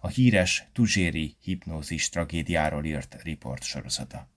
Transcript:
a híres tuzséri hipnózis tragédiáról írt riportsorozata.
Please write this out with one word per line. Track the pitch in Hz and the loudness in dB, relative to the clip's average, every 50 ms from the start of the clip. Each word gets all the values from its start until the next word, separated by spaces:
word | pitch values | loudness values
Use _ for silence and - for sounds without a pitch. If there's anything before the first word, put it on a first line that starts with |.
| - | -6
a | - | -2
híres | - 127 127 123 107 95 90 - - - - - | 2 6 6 8 8 6 4 4 2 -2 -4 -6
tuzséri | _ - 120 104 - 101 90 85 80 80 78 71 - _ | _ 2 2 4 4 2 2 2 2 0 -4 -4 -6 _
hipnózis | _ - 92 90 - 85 80 78 73 - 85 78 - - | _ -6 -6 -4 -4 -8 -8 -8 -6 -6 -4 -4 -4 -2
tragédiáról | - 85 85 76 85 85 76 - 87 80 76 78 78 73 76 | -2 -2 -4 -2 -2 -4 -2 0 2 2 2 2 0 -2 -2
írt | 78 76 71 - - - - | -2 -4 -4 -6 -10 -16 -12
riportsorozata. | - 82 78 - - 62 65 65 - - - 65 - 62 - - 65 - - 76 67 _ _ | -8 -8 -8 -8 -8 -10 -10 -8 -8 -8 -8 -8 -6 -6 -6 -6 -6 -10 -12 -16 -16 _ _